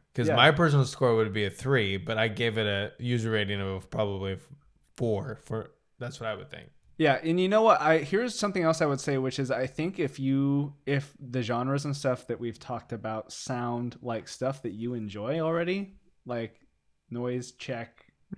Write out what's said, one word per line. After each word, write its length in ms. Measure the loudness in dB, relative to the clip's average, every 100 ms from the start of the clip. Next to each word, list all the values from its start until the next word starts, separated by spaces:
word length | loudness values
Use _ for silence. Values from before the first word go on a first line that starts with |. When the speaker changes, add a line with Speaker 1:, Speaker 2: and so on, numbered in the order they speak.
| _
Speaker 1:
'cause 140 | -2 2
Speaker 2:
Yeah. 80 | 8
Speaker 1:
my 140 | 8
personal 360 | 8 6 6 4
score 280 | 2 4 4
would 180 | 4
be 100 | 2
a 60 | -2
three, 480 | -2 0 2 2 -2
but 180 | -2 0
I 120 | 0
gave 280 | 2 0 2
it 100 | 0
a 260 | 0 -2 -6
user 320 | -2 0 2
rating 300 | 0 0 -2
of 300 | -2 -4 -6
probably 420 | -2 -2 -2 -4
f-, 160 | -6 -10 -20 _ _ _ -4
four. 400 | -2 -2 -4 -10
For, 280 | -8 -8 -8 _ _ -12
that's 200 | -12 -8
what 100 | -6
I 40 |
would 160 | -6 -10
think. 200 | -18 -20 _ _ 2
Speaker 2:
Yeah, 220 | 4 4
and 180 | 2 2
you 80 | 4
know 140 | 6
what? 180 | 6 6
I, 180 | 6 4
here's 400 | 4 0 0 -2
something 240 | -2 2
else 180 | 2 2
I 60 | 2
would 140 | 0
say, 180 | 0 0
which 200 | -2 -2
is 120 | -2
I 160 | -2 -2
think 320 | -2 -4 -2
if 220 | -4 -2
you, 540 | 0 2 2 2 0 -6 -2
if 260 | -2 -2 -14
the 240 | -8 -4
genres 420 | -2 -2 0 -2
and 120 | -2 -2
stuff 320 | -2 -2 -4
that 100 | -6
we've 200 | -6 -8
talked 340 | -8 -10 -8
about 400 | -8 -6 -6 -8
sound 640 | -14 -8 -4 -2 -4 -4 -8
like 280 | -6 -6 -8
stuff 340 | -4 -4 -4
that 100 | -8
you 220 | -6 -6
enjoy 460 | -4 -6 -6 -4 -2
already, 540 | 0 0 -2 -2 -6 -12 _ _ -8
like 340 | -6 -6 _ _ _ _ _ -10
noise 420 | -6 -4 -4 -6
check, 480 | -14 -8 -8 -8 _ _ _ -12